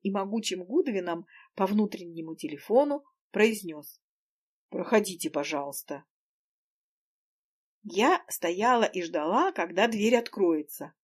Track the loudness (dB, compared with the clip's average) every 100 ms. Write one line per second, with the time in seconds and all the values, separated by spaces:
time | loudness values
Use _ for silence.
0 | -2 -2 -2 -4 -4 -6 -2 0 0 -2
1 | -2 -6 -8 -20 -14 -2 2 2 0 -2
2 | -12 -10 -10 -8 -8 -8 2 4 4 0
3 | -8 _ _ 2 2 2 -8 -12 -14 -20
4 | _ _ _ _ _ _ _ -8 2 2
5 | 2 -4 -6 -4 -4 -4 -6 -10 -12 -14
6 | -14 _ _ _ _ _ _ _ _ _
7 | _ _ _ _ _ _ _ _ -8 2
8 | 4 4 0 -6 -4 0 4 4 2 0
9 | -4 -2 0 2 2 0 -4 2 2 2
10 | 2 2 0 0 2 2 -2 -12 -14 _